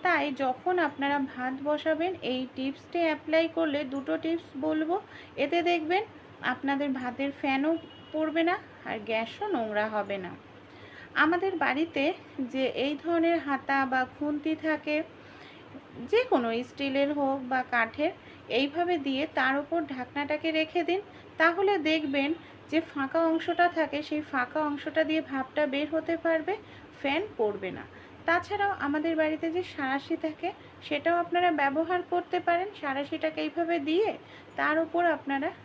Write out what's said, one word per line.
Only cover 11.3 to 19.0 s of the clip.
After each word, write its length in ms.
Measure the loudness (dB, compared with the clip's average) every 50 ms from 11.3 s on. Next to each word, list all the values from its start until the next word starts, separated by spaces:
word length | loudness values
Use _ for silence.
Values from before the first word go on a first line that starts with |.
| 6 4 2 0 0 2 2
বাড়িতে 400 | 2 4 2 0 0 0 2 2 2 0 -2 -8 -14 -6 -6 -6 -4
যে 120 | 0 0 0 0 0 0 0
এই 100 | -2 -2 -2
ধরনের 340 | -2 0 2 4 4 4 4 2 2
হাতা 320 | 0 -2 -2 0 0 2 2 2 2
বা 100 | 2 0 0 0 -2
খুন্তি 380 | -4 -2 -2 -2 0 0 0 -2 0 0
থাকে, 320 | -2 -2 0 0 0 0 0 -2 -4 -10 -20 -20 -20 -20 -20 -20 -20 -20 -20 -20 -18 -18 -18 -18 -16 -14 -12 -4 2
যে 100 | 4 4 4 4
কোনো 160 | 2 2 2 2 0 -2 -2 -4
স্টিলের 420 | -6 -4 -2 0 4 4 2 2 2 2
হোক 200 | 2 2 2 0 -2 0
বা 100 | 0 -2 0 0 2
কাঠের, 380 | 2 2 2 0 0 0 0 0 -4 -16 -20 -20 -20 -8 -2 2 2
এইভাবে 340 | 2 2 0 0 2 2 2 0